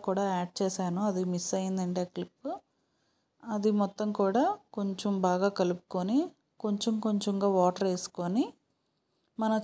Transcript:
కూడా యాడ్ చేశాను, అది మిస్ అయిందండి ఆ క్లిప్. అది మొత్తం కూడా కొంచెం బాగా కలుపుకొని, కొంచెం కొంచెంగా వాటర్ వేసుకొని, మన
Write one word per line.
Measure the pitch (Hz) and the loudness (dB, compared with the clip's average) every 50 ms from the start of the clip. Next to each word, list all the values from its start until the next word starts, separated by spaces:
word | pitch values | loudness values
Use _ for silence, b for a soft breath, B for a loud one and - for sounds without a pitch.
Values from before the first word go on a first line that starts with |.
| 208 - | 0 -2
కూడా | 190 190 202 196 185 | -2 0 0 0 0
యాడ్ | 180 180 180 - - 196 | -2 -2 -4 -4 -2 -2
చేశాను, | 190 190 - 185 180 175 180 208 214 190 | -2 0 -2 -2 -2 -2 -2 -2 0 0
అది | 185 185 180 180 | 0 -2 -2 -2
మిస్ | 175 175 - - 190 | -4 -2 -2 -2 -2
అయిందండి | 190 190 190 190 185 180 180 180 180 | -2 -2 -2 -2 -2 -2 -2 -2 -4
ఆ | 180 - | -4 -6
క్లిప్. | 175 175 180 _ _ - 277 339 - - _ _ _ _ _ _ _ _ _ _ _ _ _ _ _ - 233 214 | -8 -10 -10 _ _ -10 -10 -10 -10 -12 _ _ _ _ _ _ _ _ _ _ _ _ _ _ _ -10 -6 -4
అది | 208 202 214 208 208 | 0 2 2 4 4
మొత్తం | 202 190 - - 214 214 208 - | 2 0 0 -4 -4 -2 0 2
కూడా | 202 190 196 233 294 370 415 403 - _ - | 2 2 4 4 4 2 2 -2 -8 _ -8
కొంచెం | - 202 196 190 185 - 208 202 190 185 | -6 -4 -4 -4 -4 -2 -2 0 2 2
బాగా | 185 180 180 190 202 202 - | 2 2 4 2 0 2 2
కలుపుకొని, | 190 175 175 180 - _ - 185 180 190 226 277 339 359 - _ _ _ _ - - | 0 0 0 -2 -6 _ -6 -4 -2 0 2 2 0 0 -4 _ _ _ _ -8 -4
కొంచెం | 214 202 202 - 233 220 214 214 | -2 -2 -2 0 -2 -2 0 0
కొంచెంగా | 220 208 202 202 208 196 196 196 202 196 | 0 0 0 0 0 0 2 2 4 4
వాటర్ | 185 180 180 180 185 196 190 | 6 4 4 4 2 0 -2
వేసుకొని, | 180 175 - - - - 175 175 185 240 330 453 - _ _ _ _ _ _ _ _ _ _ _ _ _ _ _ _ - 220 | -2 -2 -4 -8 -8 -6 -4 -2 0 0 -2 -2 -4 _ _ _ _ _ _ _ _ _ _ _ _ _ _ _ _ -2 0
మన | 220 220 220 | 0 2 2